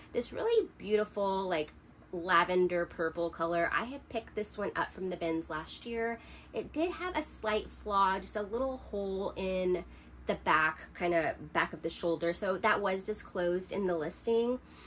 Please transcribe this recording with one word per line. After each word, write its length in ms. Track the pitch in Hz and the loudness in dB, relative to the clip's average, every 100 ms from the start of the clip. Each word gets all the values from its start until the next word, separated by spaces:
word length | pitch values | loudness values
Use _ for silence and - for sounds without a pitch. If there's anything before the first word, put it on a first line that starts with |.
| - | -6
This 220 | - 240 | -4 -4
really 340 | - 453 453 - - | -2 2 4 2 -4
beautiful, 720 | 185 214 214 208 196 190 190 | 2 2 2 0 0 0 0
like, 240 | 165 151 - - - - | 0 -2 -8 -20 -20 -10
lavender 720 | 180 175 170 175 185 180 175 | -4 4 4 6 6 6 4
purple 460 | 175 - 165 170 170 | 0 -2 -2 0 -2
color. 400 | - 165 170 170 | 0 0 2 2
I 120 | - | 0
had 220 | 233 277 - | -2 -6 -6
picked 240 | 226 226 | -6 -4
this 240 | - 208 - | -6 -6 -4
one 120 | 202 - | -4 -2
up 160 | - | -4
from 160 | - 185 | -4 -4
the 80 | 175 | -2
bins 320 | 165 165 160 | 0 -2 -2
last 380 | 156 160 - 240 | -6 -8 -10 -6
year. 320 | 226 226 233 - - - | -2 -2 -4 -10 -18 -8
It 220 | - - | -6 -4
did 160 | 294 359 | 0 0
have 260 | - 359 330 | 0 -4 -2
a 60 | |
slight 480 | 302 - 214 214 - | -4 -4 0 0 -2
flaw, 480 | - 214 196 190 196 | -8 0 4 4 2
just 180 | 196 208 | -2 -4
a 60 | |
little 340 | 202 226 269 254 | -2 -2 -2 -4
hole 560 | - 202 196 190 196 | -6 -4 -2 -2 -2
in 480 | - 185 185 185 180 - - - - - | -2 -2 0 2 0 -2 -16 -20 -8 -4
the 80 | |
back, 460 | 196 190 156 156 - - | 0 4 4 4 0 -10
kind 220 | - 175 | -2 2
of 400 | 170 147 - 147 | 2 2 -2 -2
back 180 | 165 170 | 0 0
of 80 | 151 | -2
the 80 | 165 | -6
shoulder. 460 | - 175 160 170 | -2 0 0 0
So 240 | 170 196 190 | 0 0 2
that 240 | 214 208 | 4 4
was 220 | 196 190 | 2 0
disclosed 680 | 190 214 - 190 175 180 185 | -2 -6 -4 0 2 0 -2
in 140 | 196 185 | -2 0
the 100 | 170 | 0
listing. 640 | 156 - - 226 233 254 - - | -2 -4 2 4 4 0 -6 -20